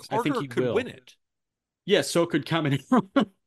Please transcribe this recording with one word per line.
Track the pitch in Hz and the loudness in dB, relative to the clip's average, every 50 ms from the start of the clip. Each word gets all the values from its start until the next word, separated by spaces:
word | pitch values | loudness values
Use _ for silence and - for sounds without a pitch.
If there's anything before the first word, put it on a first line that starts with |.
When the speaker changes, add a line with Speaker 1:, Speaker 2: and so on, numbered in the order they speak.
| - - | -8 -4
Speaker 1:
I | - 220 | -4 -2
think | 240 - 277 | -2 -2 -2
Speaker 2:
Carter | 233 | -4
Speaker 1:
he | 147 135 | -4 -4
Speaker 2:
could | 120 - 127 | -4 -2 -2
Speaker 1:
will. | 123 110 | 0 -2
Speaker 2:
win | 208 254 233 | -2 -4 -4
it. | - - _ - - _ _ _ _ _ _ _ _ _ _ _ _ _ _ | -10 -16 _ -20 -20 _ _ _ _ _ _ _ _ _ _ _ _ _ _
Speaker 1:
Yeah, | 175 202 170 | 0 2 2
so | 131 - - 170 170 | 2 2 0 0 0
could | 170 - 156 135 | 2 0 -4 -2
Caminero. | - 165 165 160 139 139 139 - - 254 240 - - _ | -2 -2 0 0 0 0 -2 0 2 2 2 2 2 _
<laughs> | 277 220 - _ _ _ | 0 0 0 _ _ _